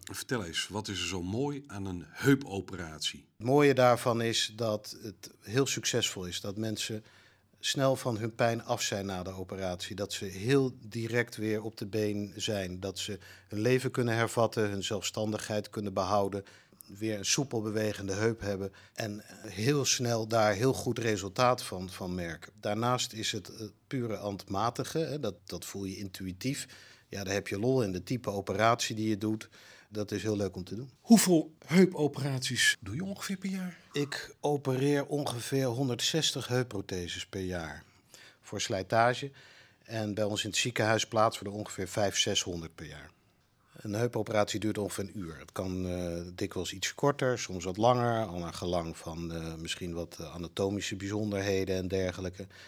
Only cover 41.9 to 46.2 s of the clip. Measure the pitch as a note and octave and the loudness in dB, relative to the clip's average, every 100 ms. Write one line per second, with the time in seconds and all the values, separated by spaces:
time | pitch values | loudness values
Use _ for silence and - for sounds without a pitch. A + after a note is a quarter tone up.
41.9 | - G2+ - - G2 - E2+ D#2+ - D2+ | 0 2 2 2 2 0 -4 -8 -12 -14
42.9 | D2 D#2 _ _ _ _ _ _ - G#2+ | -14 -16 _ _ _ _ _ _ -12 -4
43.9 | G#2 A#2+ A#2 G#2+ G#2+ G#2 G#2 G#2+ G#2 F#2+ | 0 0 0 0 2 2 0 -2 -2 -2
44.9 | - G2+ G#2+ E2 D2+ D#2+ - F#2+ F#2 F#2 | -4 -6 -8 -10 -10 -10 -6 -2 -2 -2
45.9 | F2+ F2 E2+ | -2 -2 -4